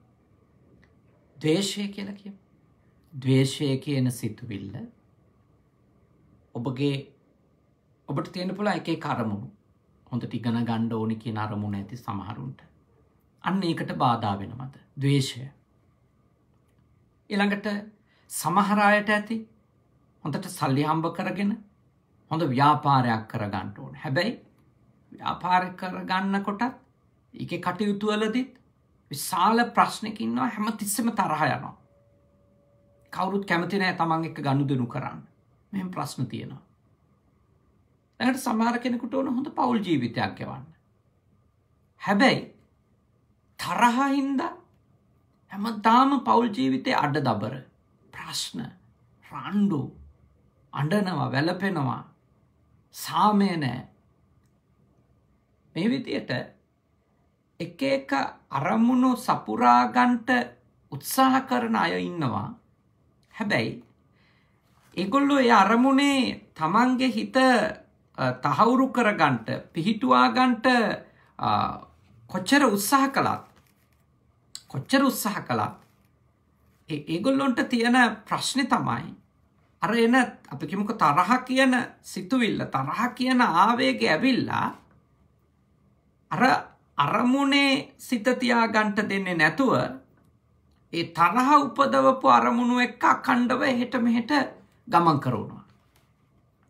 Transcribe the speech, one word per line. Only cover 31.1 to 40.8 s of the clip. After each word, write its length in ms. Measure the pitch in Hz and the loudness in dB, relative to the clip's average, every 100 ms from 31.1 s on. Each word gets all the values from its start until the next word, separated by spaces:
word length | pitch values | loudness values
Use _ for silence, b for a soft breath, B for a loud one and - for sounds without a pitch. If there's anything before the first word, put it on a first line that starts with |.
තරහ 300 | 202 175 151 | -2 -2 0
යනවා. 320 | 143 - - - _ _ _ _ _ _ _ _ _ _ _ _ _ | 0 0 -6 -16 _ _ _ _ _ _ _ _ _ _ _ _ _
කවුරුත් 320 | - 185 196 196 | -6 -4 -2 -2
කැමති 320 | 170 175 196 | -2 0 -2
නෑ 180 | 185 170 | -2 0
තමන් 280 | 170 165 | 0 -2
එක්ක 140 | 160 151 | -4 -6
ගනුදෙනු 460 | 139 139 139 131 120 | -2 0 0 -2 -4
කරන්න. 340 | - - - - _ _ _ _ | -6 -10 -12 -18 _ _ _ _
මෙහෙම 180 | 196 180 | -10 -8
ප්‍රශ්න 360 | 160 143 - 131 | -8 -8 -6 -8
තියෙනවා. 360 | 110 139 139 - _ _ _ _ _ _ _ _ _ _ _ _ _ _ - | -8 -12 -16 -20 _ _ _ _ _ _ _ _ _ _ _ _ _ _ -4
ළඟට 200 | 247 254 | -2 -2
සමහර 360 | - 220 233 240 | -2 0 0 -2
කෙනෙකුට 360 | 254 240 262 | -4 -4 -4
ඕන 120 | 269 262 | -4 -2
හොඳ 220 | 247 294 | -4 -4
පවුල් 280 | - 254 226 | -2 0 0
ජීවිතයක් 520 | 180 143 117 120 98 - | 0 0 0 -4 -6 -6
ගෙවන්න. 280 | - 67 - - | -12 -12 -16 -20